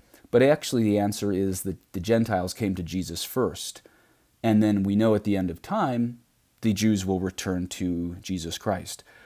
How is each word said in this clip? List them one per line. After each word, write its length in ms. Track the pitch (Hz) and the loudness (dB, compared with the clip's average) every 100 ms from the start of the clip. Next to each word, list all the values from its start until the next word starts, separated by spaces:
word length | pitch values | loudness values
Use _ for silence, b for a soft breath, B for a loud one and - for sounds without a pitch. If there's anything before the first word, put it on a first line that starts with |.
| B B B | B B B
But 120 | 120 | 4
actually 400 | 135 151 - 123 | 6 4 0 2
the 160 | 107 101 | 4 4
answer 320 | 101 - 104 | 2 -2 -2
is 320 | 95 95 92 | 0 0 -2
that 140 | 98 - _ | -6 -10 _
the 60 | 95 | -6
Gentiles 540 | 87 113 113 95 90 | 2 2 2 0 -2
came 220 | - 104 95 | -2 -2 -2
to 80 | |
Jesus 400 | 85 92 87 82 | -4 -4 -6 -8
first. 580 | - 131 101 - - - b b b b b _ | -6 -2 -2 -2 -12 -14 b b b b b _
And 180 | 113 107 | 2 4
then 220 | 107 104 | 4 2
we 120 | 98 101 | 2 2
know 200 | 113 107 | 4 2
at 80 | |
the 120 | 104 98 | 2 0
end 140 | 92 | -2
of 120 | 82 | -6
time, 580 | - 214 151 120 120 120 _ _ _ _ | -6 -2 0 0 -2 -6 _ _ _ _
the 120 | 110 | -2
Jews 300 | 101 110 104 | 2 2 2
will 160 | 92 95 | 0 -2
return 460 | 92 - 101 90 92 | -2 -4 -4 -4 -4
to 500 | - 90 85 87 87 | -4 -4 -2 -4 -8
Jesus 380 | - 92 82 - | -8 -6 -6 -6
Christ. 440 | 110 90 - - B B | -4 -4 -6 -16 B B